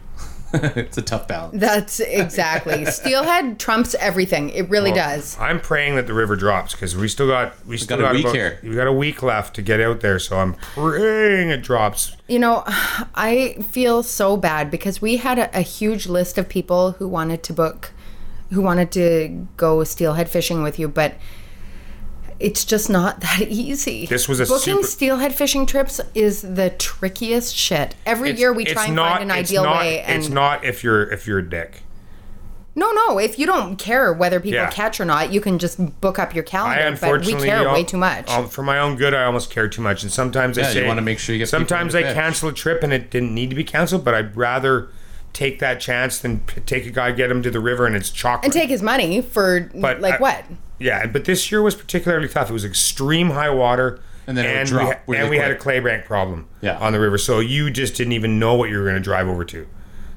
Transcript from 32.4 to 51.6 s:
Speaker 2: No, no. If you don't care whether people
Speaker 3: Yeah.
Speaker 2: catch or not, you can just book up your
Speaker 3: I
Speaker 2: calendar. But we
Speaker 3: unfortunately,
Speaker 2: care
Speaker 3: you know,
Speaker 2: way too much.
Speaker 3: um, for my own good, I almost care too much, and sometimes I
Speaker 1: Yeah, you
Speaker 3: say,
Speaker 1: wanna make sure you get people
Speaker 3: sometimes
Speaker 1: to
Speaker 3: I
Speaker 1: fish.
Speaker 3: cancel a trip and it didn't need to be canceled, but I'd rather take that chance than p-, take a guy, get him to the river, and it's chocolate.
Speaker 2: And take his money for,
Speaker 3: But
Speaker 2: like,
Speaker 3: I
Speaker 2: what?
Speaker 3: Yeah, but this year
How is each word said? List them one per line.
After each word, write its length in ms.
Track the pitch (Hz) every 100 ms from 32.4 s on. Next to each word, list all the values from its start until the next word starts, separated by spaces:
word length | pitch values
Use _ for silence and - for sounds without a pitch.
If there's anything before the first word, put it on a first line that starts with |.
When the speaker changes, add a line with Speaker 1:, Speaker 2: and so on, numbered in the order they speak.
| - - - 302
Speaker 2:
No, 160 | 427
no. 280 | 427 453 196
If 180 | 214 -
you 80 | 320
don't 320 | 349 185 190
care 340 | 208 254 214
whether 280 | 165 180 180
people 160 | 196 120
Speaker 3:
Yeah. 140 | 95
Speaker 2:
catch 280 | 202 220 214
or 60 | 170
not, 260 | 151 160
you 80 | 196
can 200 | 202 170
just 420 | 170 - 165 -
book 160 | 190 190
up 160 | 170
your 100 | 165
Speaker 3:
I 40 | 156
Speaker 2:
calendar. 280 | 190 233 143
But 60 | 151
we 60 | 143 170 147
Speaker 3:
unfortunately, 300 | 180 143 139
Speaker 2:
care 120 | 220
Speaker 3:
you 40 | 139
know, 80 |
Speaker 2:
way 100 | 143
too 140 | 175 185
much. 300 | 185 120 120
Speaker 3:
um, 200 | 123 120
for 140 | -
my 160 | 139 139
own 160 | 147 127
good, 180 | 139
I 120 | 135 123
almost 260 | 120 -
care 160 | 113 107
too 140 | 117
much, 180 | 107 95
and 100 | 101
sometimes 460 | - 127 131 127 120
I 40 |
Speaker 1:
Yeah, 60 | 135
you 40 |
Speaker 3:
say, 140 | 127 123
Speaker 1:
wanna 160 | 113
make 160 | 110 107
sure 140 | - 113
you 40 |
get 60 | 110
people 100 | 160
Speaker 3:
sometimes 340 | 160 175 170
Speaker 1:
to 60 | 170
Speaker 3:
I 40 |
Speaker 1:
fish. 100 | 139 143
Speaker 3:
cancel 340 | 160 160 156
a 40 |
trip 280 | - 160 165
and 100 | 147
it 200 | 131 127
didn't 220 | 123 123
need 180 | 113 127
to 40 | 131
be 80 |
canceled, 400 | 123 151 165 180
but 120 | 127 110
I'd 200 | 107 104
rather 520 | 120 131 135 127 - - - - -
take 260 | - 139 135
that 200 | 131 127
chance 380 | - 123 131 -
than 220 | 123 117
p-, 200 | - -
take 240 | - 127 120
a 20 |
guy, 200 | 127 123
get 180 | 123 127
him 140 | 127
to 80 | 120
the 80 | 113
river, 260 | 120 123 120
and 100 | 101
it's 140 | 92
chocolate. 360 | - 123 120 277
Speaker 2:
And 80 |
take 160 | 330 285
his 120 | 240
money 400 | 214 262 170 202
for, 480 | 247 220 185 180 175 180
Speaker 3:
But 260 | 135 127
Speaker 2:
like, 140 | 190 -
Speaker 3:
I 20 |
Speaker 2:
what? 280 | 262 - - - - -
Speaker 3:
Yeah, 260 | 127 101 113
but 200 | 143 156
this 260 | 180 -
year 100 | 214